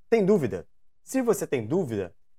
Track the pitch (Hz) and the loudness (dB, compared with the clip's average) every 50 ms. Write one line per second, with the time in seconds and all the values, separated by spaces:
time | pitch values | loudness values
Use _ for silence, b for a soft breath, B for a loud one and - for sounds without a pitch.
0 | - - 233 233 196 180 214 190 139 101 95 87 76 - - - - - _ _ | -4 0 2 2 4 4 4 2 2 -2 -4 -6 -10 -14 -20 -20 -20 -20 _ _
1 | - - - 262 254 233 196 - 165 - 151 127 107 107 151 196 180 117 113 101 | -10 -6 -4 -2 0 0 0 0 -2 -4 -4 -4 -2 -2 -2 -2 -2 -2 -2 -4
2 | 92 87 - - - - - | -4 -6 -8 -18 -20 -20 -20